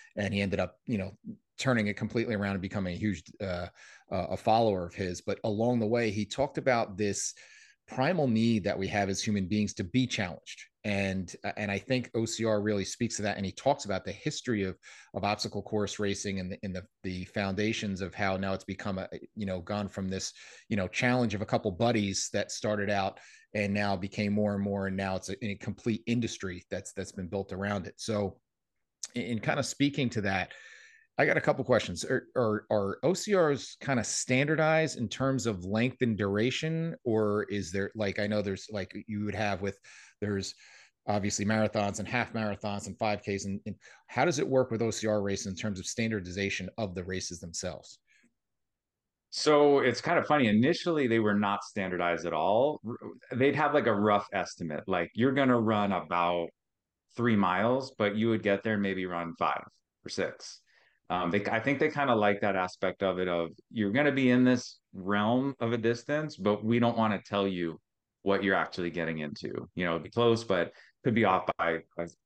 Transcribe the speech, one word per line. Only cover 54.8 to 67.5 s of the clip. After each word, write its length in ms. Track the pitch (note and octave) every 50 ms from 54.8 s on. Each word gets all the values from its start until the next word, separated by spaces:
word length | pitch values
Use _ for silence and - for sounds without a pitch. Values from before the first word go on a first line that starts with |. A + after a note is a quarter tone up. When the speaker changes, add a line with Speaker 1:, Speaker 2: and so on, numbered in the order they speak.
| - F#2+
Speaker 2:
like, 240 | F#2 F2 E2+ - -
"You're 200 | G2+ A#2+ C#3 C3
gonna 260 | C#3+ C3+ B2+ B2 A#2+
run 320 | A2 A2 A2 G#2 G#2 G2+
about 560 | F#2+ F2 E2 D#2 F2 F2 F2 F2 F2 F2 E2+ E2 - _ _ _ _ _ _ _ _ _ _ _ _
three 200 | - A#2+ A#2+ A2
miles," 580 | G2+ F#2+ F2+ F2+ F#2 G#2 A#2 B2+ C3+ C3 C3 - -
but 160 | A2 G#2 G2+
you 140 | G#2+ A2 A2+
would 120 | A2 G#2+
get 220 | A2 G#2 G2 G2 -
there 100 | A2+ G#2+
and 80 | G2+
maybe 240 | G2+ G2 F#2+ F#2+ F#2
run 300 | F2+ F2 E2+ E2+ E2+ E2 -
five 280 | E2+ D2+ C2+ - - - _ _ _ _ _ _ _
or 60 | -
six. 520 | - - F2+ - - - - - - - _ _ _ _ _ _ _ _ _ _
Um, 200 | F2 F2+ F2+ F2
they, 140 | E2 G#2 G2+
I 140 | G#2 A#2 A2
think 200 | - C#3 C#3+ C3
they 100 | - -
kinda 260 | - D3 C#3+ C3+ A#2+
like 240 | G#2+ G#2 G#2 G2+ G2+
that 160 | - G#2 G2
aspect 480 | F#2 F2+ F2+ - - - F#2 F2 - G2
of 160 | F#2+ F2+ F2+
it, 80 | F#2 F2+
of 220 | F2 E2+ E2+ E2 - - _ _
you're 220 | - A#2 G#2 G2
gonna 220 | G2+ C3+ D3 D3 C3
be 160 | C3+ C3 B2
in 160 | B2 B2+ B2+
this 340 | B2+ B2+ A#2+ - - - - _ _ -
realm 640 | F#2+ F2+ F#2+ G2+ G#2 G#2 A2 A#2+ B2+ C3+ C#3 C3 -
of 140 | B2 A2+ A#2
a 40 | A2
distance, 600 | A2 A2+ A#2 A#2 - - D3 D3+ D#3 D3+ - -
but 260 | F#2+ G#2 G#2 G#2 G#2+
we 160 | A2 A#2 A#2+
don't 180 | A#2 A#2 A#2 A2+
wanna 240 | A2 G#2+ G2+ F2+ -
tell 200 | - G#2 G2+ G2
you 360 | F#2+